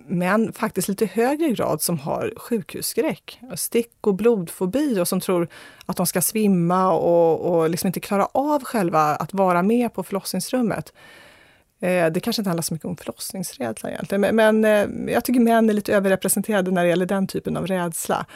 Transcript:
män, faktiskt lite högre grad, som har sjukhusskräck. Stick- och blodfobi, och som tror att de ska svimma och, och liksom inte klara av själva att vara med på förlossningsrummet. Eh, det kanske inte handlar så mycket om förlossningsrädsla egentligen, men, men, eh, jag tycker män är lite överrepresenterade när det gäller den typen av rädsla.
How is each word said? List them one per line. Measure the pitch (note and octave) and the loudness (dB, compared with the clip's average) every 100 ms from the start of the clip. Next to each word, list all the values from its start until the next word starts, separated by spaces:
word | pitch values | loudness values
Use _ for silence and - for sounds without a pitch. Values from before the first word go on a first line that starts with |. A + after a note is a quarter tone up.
| - | -4
män, | F3 F3+ G#3+ A3 | -2 2 2 0
faktiskt | - A3 F#3+ F#3+ | -2 -4 -2 -4
lite | G3 G#3+ | -2 -2
högre | A3+ B3 D4 E4 | 0 0 2 0
grad, | G3 B2 D#3 | 0 0 -2
som | - E3 | -2 -4
har | D3 - A#2+ - | -4 -4 -4 -8
sjukhusskräck. | - A3+ - G3+ - - D4 - - - B3+ F3 | -6 -6 -4 -10 -6 -2 -2 -4 -12 -20 -12 -10
Stick- | - A#3+ A#3 _ G#3+ | -2 -2 -2 _ -2
och | |
blodfobi, | F#3 A3+ A3 E3 - F#3 C4 D4+ G3+ | 2 2 2 -2 -4 -2 0 0 0
och | E3+ | 0
som | F#3 | -2
tror | - F3+ E3+ - - - - | 0 0 0 -6 -20 -14 -8
att | F3 | -4
de | F3 | -2
ska | F#3 | 0
svimma | - A3 G#3 F#3 E3+ F#3 F#3 | -2 2 2 4 2 2 2
och, | D#3+ E3+ E3+ E3 D#3 E3+ E3+ | 2 4 4 4 2 2 2
och | D#3+ | 2
liksom | E3+ F#3+ | 0 -2
inte | F3 | -4
klara | - G3+ F#3+ | -2 0 0
av | - C#4+ D4+ | 0 0 -2
själva | B3+ A3+ E3+ D#3 | -2 -2 0 2
att | D3+ D3 D#3 | 2 0 -4
vara | G3 F#3 F3 | 0 2 4
med | F#3+ A#3+ A#3 | 2 2 0
på | - | -4
förlossningsrummet. | F3+ G3 - F#3 - B3+ A3 - - - - - - - _ _ _ _ | -6 -6 -6 -6 -4 -2 -2 -4 -8 -18 -20 -20 -20 -20 _ _ _ _
Eh, | F3+ F3+ D#3+ | -2 2 2
det | F3+ | 0
kanske | A#3 A3+ | -2 -2
inte | G3 | -2
handlar | E3+ | -2
så | - | -4
mycket | D#3+ - | -6 -8
om | E3+ | -10
förlossningsrädsla | - - - F#3+ F3 - A#3+ G#3+ - | -12 -12 -10 -8 -10 -8 -8 -8 -8
egentligen, | - - G3+ | -8 -4 0
men, | G3+ A3 | 2 4
men, | A3 A3 | 4 6
eh, | A3 G#3 - - - | 4 4 2 -4 -2
jag | A3+ | -2
tycker | - B3 | 0 2
män | A3+ A3+ A3 | 4 4 4
är | |
lite | G#3 - | 2 0
överrepresenterade | G#3 F#3+ F#3+ F#3+ G3+ G3 G#3 F#3 | 0 2 2 0 -2 0 0 0
när | F#3 | 2
det | F3 | 2
gäller | E3+ F3+ | 2 0
den | G3 F#3+ | 0 -2
typen | - - - | -4 -4 -4
av | E3+ | -2
rädsla. | F#3 E3+ - - - - | -2 -4 -4 -4 -4 -6